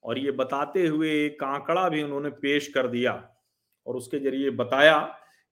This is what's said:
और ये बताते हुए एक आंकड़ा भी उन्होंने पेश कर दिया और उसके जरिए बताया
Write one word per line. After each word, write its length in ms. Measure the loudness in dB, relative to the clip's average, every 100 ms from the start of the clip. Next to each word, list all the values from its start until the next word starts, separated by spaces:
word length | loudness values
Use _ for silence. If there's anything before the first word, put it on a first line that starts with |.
और 160 | -6 -4
ये 120 | -2
बताते 560 | -2 -2 -2 -2 0 2
हुए 260 | 2 0 2 0
एक 180 | -2
आंकड़ा 440 | -4 -4 -2 0 2
भी 140 | 0
उन्होंने 260 | -2 -4 -6
पेश 380 | -4 0 0 0
कर 200 | -2 0
दिया 260 | 0 0 -2 -10 _ _ _ _ _ -8
और 80 | -8
उसके 240 | -6 -4
जरिए 300 | -2 -2 -2
बताया 500 | -2 -2 6 6 6 0 -10 -20 _ _